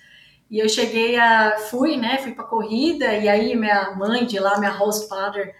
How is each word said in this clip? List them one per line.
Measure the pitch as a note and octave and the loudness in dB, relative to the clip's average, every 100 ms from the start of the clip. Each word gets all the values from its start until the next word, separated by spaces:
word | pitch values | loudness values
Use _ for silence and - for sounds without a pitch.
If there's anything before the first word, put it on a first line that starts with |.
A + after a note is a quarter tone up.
| _ - - _ - | _ -20 -20 _ -8
E | G#3+ | 0
eu | G#3+ | 0
cheguei | A#3 A#3 A3+ A#3 A#3+ | 2 0 0 0 4
a, | A#3 A3+ G#3+ G#3+ - | 4 6 4 0 -4
fui, | B3 D#4 C#4+ | -2 0 0
né, | A3+ C4+ | -2 -2
fui | C4 | -4
pra | - | -10
corrida, | - A#3 G#3 A3+ D#4 D4 B3 | -4 -4 -2 0 0 0 -2
e | G#3 G#3 | 0 2
aí | G#3 A#3+ A#3+ | 2 2 0
minha | G#3+ G3+ G3 F#3+ | 2 2 0 -4
mãe | G3+ B3 A#3 | -2 0 0
de | G3 | 0
lá, | G3 G3+ | 0 2
minha | G3+ | 0
host | F3+ G#3 G#3 G#3+ | 0 0 -2 -6
father, | G3 G3+ G3+ G3 - | -6 -6 -4 -8 -10